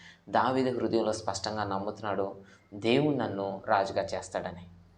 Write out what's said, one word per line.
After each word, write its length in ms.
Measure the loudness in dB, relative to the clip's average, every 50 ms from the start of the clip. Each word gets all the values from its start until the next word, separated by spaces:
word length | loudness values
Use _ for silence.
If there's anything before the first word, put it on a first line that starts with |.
| -20 -20 -20 _ _ 0
దావీదు 500 | 2 4 4 4 4 4 2 2 2 0
హృదయంలో 340 | 0 2 2 2 2 2 0
స్పష్టంగా 500 | -2 -2 -4 -4 -4 -4 -4 -4 -2 -2
నమ్ముతున్నాడు, 720 | -2 -2 -2 -2 -4 -6 -6 -4 -4 -2 -2 -2 -4 -4 -10 -18 -20 -20 -20 _ _ -14
దేవుడు 420 | -2 2 4 4 4 4 4 2
నన్ను 460 | 0 0 -2 -2 -2 -4 -4 -4 -6 0 2
రాజుగా 380 | 4 4 4 2 0 -2 -2
చేస్తాడని. 600 | -2 -4 -6 -8 -4 -4 -4 -4 -4 -8 -10 -14 -18 -20 -20 -20 -20 _